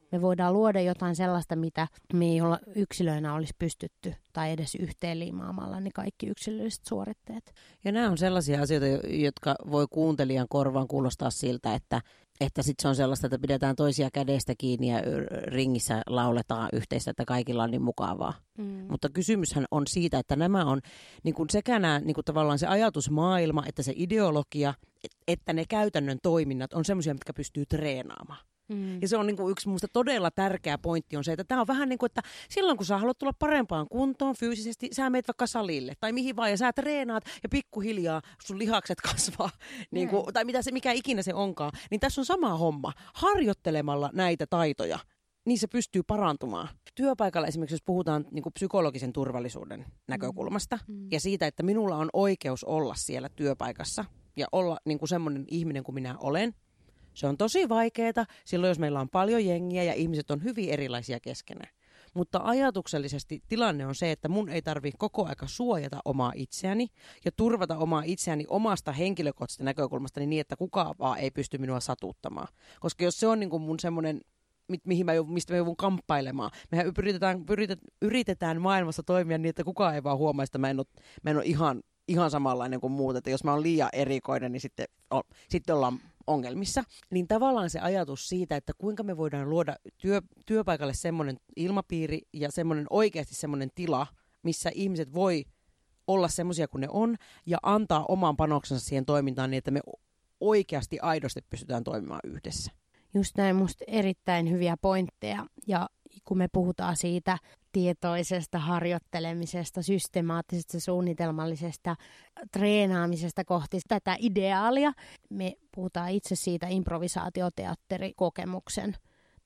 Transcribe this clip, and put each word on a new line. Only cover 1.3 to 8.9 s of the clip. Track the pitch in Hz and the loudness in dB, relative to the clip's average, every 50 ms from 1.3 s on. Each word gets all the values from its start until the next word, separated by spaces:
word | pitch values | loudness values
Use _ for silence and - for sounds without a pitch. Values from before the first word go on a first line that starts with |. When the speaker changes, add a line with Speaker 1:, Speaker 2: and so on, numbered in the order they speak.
| 180 175 165 - 170 | 2 0 0 -2 -2
Speaker 1:
mitä | 160 165 165 - - 160 160 _ - _ - - | -2 -2 -2 -2 -2 -4 -4 _ -12 _ -2 2
me | 175 170 | 2 4
ei | 170 165 165 | 4 4 4
olla | 165 170 165 170 - - 196 | 4 2 2 0 -2 -6 -2
yksilöinä | 214 202 - - - 185 160 151 151 151 151 147 | -2 -2 -2 0 0 0 0 0 0 -2 -2 -2
olisi | 156 160 143 - - | -2 -4 -4 -6 -4
pystytty, | 175 165 - - - 165 _ _ - 185 165 - _ _ - | -4 -4 -4 -4 -12 -12 _ _ -10 -10 -10 -10 _ _ -6
tai | 160 160 156 160 | -4 -2 -2 -2
edes | 160 160 139 - | -2 -4 -4 -4
yhteenliimaamalla | - 180 156 - - - 170 165 165 170 175 - 185 185 185 185 185 190 190 190 190 | -6 -6 -6 -6 -6 -6 -4 -4 -4 -6 -6 -8 -8 -8 -6 -8 -6 -6 -6 -6 -6
ne | 196 196 - | -6 -6 -6
kaikki | - 202 202 - - - | -6 -6 -6 -6 -6 -6
yksilölliset | 208 208 - - - 220 214 214 226 - - - | -6 -6 -6 -6 -6 -6 -4 -4 -6 -6 -8 -8
suoritteet. | - 233 196 196 202 214 _ _ - 220 220 - - - - - - - _ - | -6 -6 -4 -4 -6 -10 _ _ -12 -12 -12 -12 -16 -20 -20 -20 -20 -14 _ -2
Speaker 2:
Ja | 196 202 | 0 2
nämä | 226 240 220 | 2 2 2
on | 180 156 | 2 4
sellaisia | 175 185 185 180 160 139 143 143 143 | 4 4 4 4 2 2 2 2 4
asioita, | 139 156 147 135 | 4 4 4 4
jo-, | 139 | 4